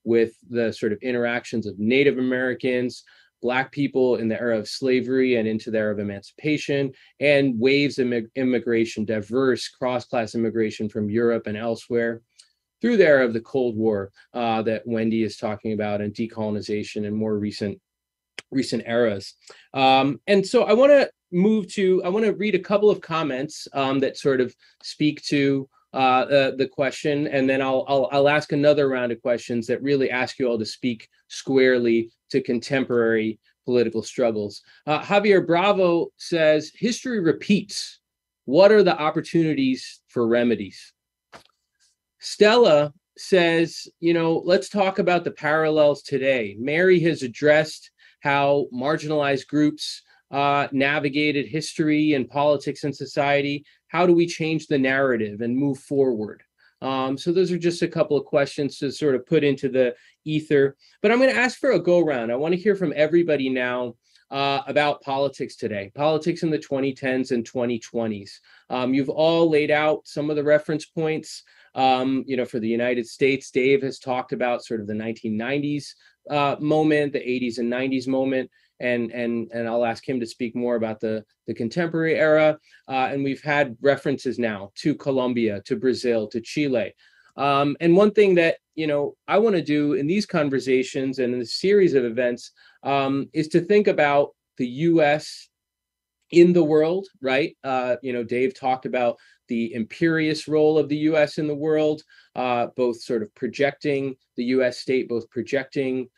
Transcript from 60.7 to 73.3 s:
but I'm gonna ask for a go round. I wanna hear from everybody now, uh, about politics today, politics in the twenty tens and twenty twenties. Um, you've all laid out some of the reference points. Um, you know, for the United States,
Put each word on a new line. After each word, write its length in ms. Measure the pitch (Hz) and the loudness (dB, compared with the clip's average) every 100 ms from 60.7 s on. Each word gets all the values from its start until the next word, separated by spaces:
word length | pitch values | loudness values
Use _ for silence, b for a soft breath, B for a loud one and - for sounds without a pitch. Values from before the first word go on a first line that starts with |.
| b b b | b b b
but 100 | 208 | 0
I'm 80 | 240 | 4
gonna 140 | 262 | 2
ask 260 | 220 247 - | 2 -2 0
for 120 | 277 | 0
a 80 | 196 | 2
go 220 | 170 175 | 4 2
round. 300 | 156 131 113 | 2 0 -2
I 60 | 120 | -2
wanna 200 | 156 180 | -2 0
hear 180 | 202 | 0
from 180 | 196 170 | 0 0
everybody 540 | 135 151 170 170 147 131 | 0 2 4 2 0 0
now, 460 | 127 123 123 123 120 b b _ | -2 -2 -4 -6 -10 b b _
uh, 300 | 139 139 139 - | -4 -2 -2 -2
about 340 | 143 147 143 | 0 0 -2
politics 560 | - 139 139 - 120 - | -4 -2 -2 -4 -12 -8
today, 360 | 110 104 98 | -8 -6 -8
politics 480 | - 151 156 165 165 | -4 0 0 -2 -2
in 80 | 165 | -2
the 80 | 151 | -4
twenty 340 | - 135 139 | -4 -4 -4
tens 380 | 131 135 131 127 | -4 -4 -4 -2
and 160 | 123 110 | -4 -4
twenty 320 | 131 120 117 | -4 -4 -4
twenties. 600 | - 120 113 104 98 - b b - | -8 -6 -4 -6 -12 -20 b b -10
Um, 240 | 127 127 | -4 -2
you've 160 | 135 139 | -2 -2
all 400 | - 160 165 165 | 0 2 4 4
laid 220 | 151 147 | 2 2
out 360 | 147 151 151 - | 2 2 -2 -4
some 220 | 156 147 | -6 -4
of 80 | 151 | -2
the 80 | |
reference 400 | 143 151 - 151 | 4 2 2 -6
points. 600 | - - 156 156 - - b b b | -6 -6 -4 -4 -8 -18 b b b
Um, 480 | - 131 127 131 131 135 | 0 2 4 2 -2 -2
you 100 | 127 | -4
know, 80 | |
for 140 | 117 123 | -4 -4
the 100 | 110 | -2
United 380 | 117 120 123 113 | 0 0 -2 -4
States, 440 | - 135 | 0 2